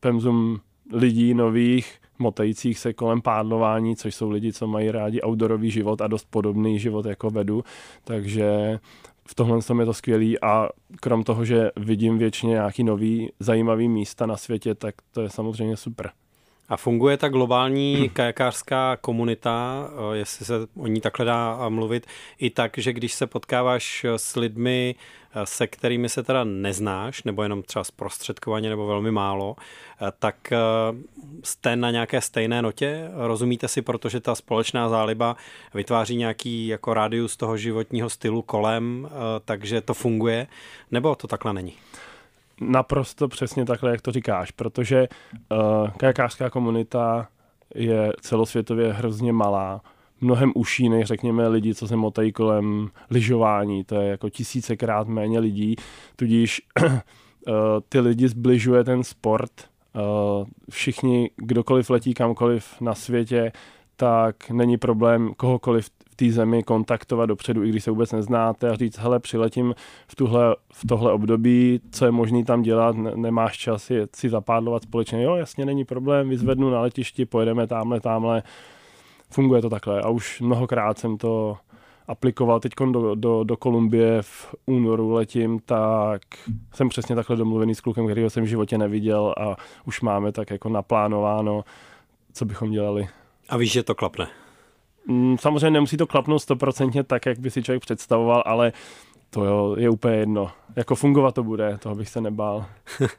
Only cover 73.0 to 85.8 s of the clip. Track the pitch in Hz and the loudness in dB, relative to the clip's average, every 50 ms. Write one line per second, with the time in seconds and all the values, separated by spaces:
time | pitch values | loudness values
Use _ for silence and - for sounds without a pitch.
73 | 110 113 - 113 117 113 117 113 113 107 - - - 123 110 101 - - 127 113 | -2 -4 -4 -2 -2 0 2 2 2 0 0 -2 -4 -2 -2 -2 -2 -2 -2 0
74 | 107 - - - - 123 113 110 104 - 117 113 113 120 117 113 117 110 - 117 | -2 -2 -4 -4 -2 -2 0 0 0 0 0 0 0 0 -2 -2 -4 -4 -2 -2
75 | 110 - 113 113 120 147 180 175 156 - - - 135 139 139 139 131 - 123 127 | -2 -2 -2 0 0 0 0 0 -2 -4 -6 -4 -4 -2 -2 -2 -2 -4 -6 -4
76 | 131 139 143 143 139 135 131 120 110 131 131 127 135 131 127 117 117 123 - - | 0 2 2 2 2 2 0 0 0 2 2 2 2 2 2 2 0 0 -2 -4
77 | 120 - - - 123 - - 113 113 113 113 120 117 107 120 113 110 117 120 110 | -6 -6 -4 -4 -2 0 0 2 2 2 2 0 0 -2 -2 -4 -2 -2 -2 -2
78 | - 120 113 110 113 113 117 113 110 - - - - - - - - - - - | 0 0 0 0 0 0 0 0 -2 -6 -12 -20 -20 -20 -20 -20 -20 -20 -20 -20
79 | - - - - _ _ - - 135 131 127 117 113 113 110 101 - 104 101 101 | -20 -20 -20 -20 _ _ 0 2 4 6 6 4 4 2 -2 -4 -2 -2 -2 0
80 | 104 110 117 117 101 - - - 123 120 123 117 127 120 127 120 104 107 110 - | 0 0 0 -2 -2 -6 -8 -4 0 0 2 2 0 0 0 0 0 0 -2 -2
81 | - 117 107 107 - 113 113 110 107 107 104 98 _ _ - - - - - _ | -4 -6 -4 -4 -2 -2 -2 -2 -2 -4 -6 -8 _ _ -20 -20 -20 -20 -20 _
82 | _ - 113 - - 127 113 - 127 117 117 117 - 123 - - 139 131 123 120 | _ -12 -6 -2 0 0 0 2 2 4 4 2 2 -2 -4 -2 0 0 2 2
83 | 117 107 104 110 113 117 113 110 110 107 117 - - 131 117 117 113 107 113 113 | 2 0 0 0 2 2 2 2 2 0 -2 -2 0 2 2 4 4 4 4 4
84 | 113 113 113 110 101 - - - - - - - _ - 131 123 120 113 113 113 | 4 4 4 2 0 -4 -10 -20 -20 -18 -18 -8 _ 0 2 2 2 2 2 2
85 | 110 110 113 117 110 - - 120 113 113 113 110 - - 120 110 | 2 2 2 0 0 0 0 0 0 0 0 -2 -2 -2 0 2